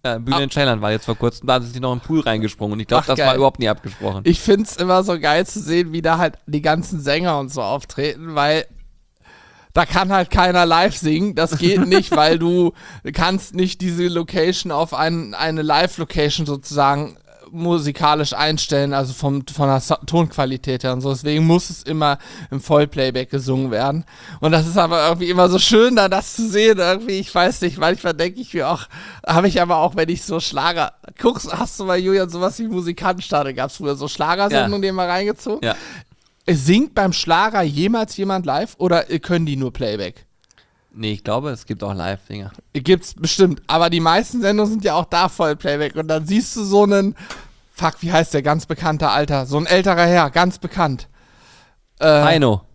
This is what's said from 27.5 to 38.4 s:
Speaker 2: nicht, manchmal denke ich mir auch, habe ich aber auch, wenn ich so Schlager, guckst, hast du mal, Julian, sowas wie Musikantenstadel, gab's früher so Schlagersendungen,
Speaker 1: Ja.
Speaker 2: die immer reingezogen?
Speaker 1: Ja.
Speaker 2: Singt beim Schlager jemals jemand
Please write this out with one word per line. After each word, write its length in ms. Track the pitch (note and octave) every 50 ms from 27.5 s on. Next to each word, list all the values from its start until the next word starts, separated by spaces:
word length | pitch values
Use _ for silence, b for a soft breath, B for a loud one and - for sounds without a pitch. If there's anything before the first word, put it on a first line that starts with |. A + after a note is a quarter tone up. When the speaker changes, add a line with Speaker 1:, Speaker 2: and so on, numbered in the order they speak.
| - -
Speaker 2:
nicht, 160 | F3+ F3 -
manchmal 360 | F#3+ D#3+ E3 F#3 - - F3 E3
denke 260 | D3+ E3 F3+ F3+ A#3
ich 120 | B3+ - -
mir 140 | F3 C3+
auch, 140 | C#3+ E3+ - - B B D#3 B B B B B
habe 220 | - D#3+ E3 F#3
ich 140 | G3+ - -
aber 160 | F3 F3 E3+
auch, 180 | D#3 D#3 F3 B2+
wenn 140 | D3+ D#3+ D#3+
ich 140 | F3 - -
so 180 | - D3+ E3
Schlager, 500 | D#3 - - C#3 C#3 E3+ F3 E3 D3 - - _ - - - -
guckst, 320 | - A#3 A#3+ - - - -
hast 220 | - B3 A#3+ - -
du 60 | G3
mal, 120 | F#3+ F3+
Julian, 320 | F3+ F#3 F#3 F#3+ G3 F#3 F3
sowas 300 | E3+ F3 F3+ G3 - -
wie 80 | A3+
Musikantenstadel, 840 | A3 G3+ F3+ F3 E3+ F3 - - F#3 F#3 F3+ - - - D3 C#3+ C3+ C3
gab's 240 | B2 C3 C#3 -
früher 180 | - D#3+ C#3+ C#3+
so 140 | C3+ C#3 D3+
Schlagersendungen, 760 | - - D3+ D#3 F3 F#3+ G3+ G#3 - C3+ B2 - G3+ G3+ G3
Speaker 1:
Ja. 40 |
Speaker 2:
die 0 | G3
immer 180 | F#3+ F#3 F3+
reingezogen? 580 | F3 F3 F#3 G3+ G#3 - - - B3+ - D#4 -
Speaker 1:
Ja. 100 | - - B B B B B B _ _ _ _ _ _ _ _ -
Speaker 2:
Singt 460 | F3 D3 C3 D3+ F#3 A3+ D4 - -
beim 180 | A3+ G3 F#3 E3+
Schlager 480 | - - - D3 F3+ G3+ A3 A3 G3+
jemals 540 | F3 D3+ C#3+ C#3+ F3 G3+ A#3 A3+ A3 G#3+ -
jemand 280 | - G3 G3 G3 F#3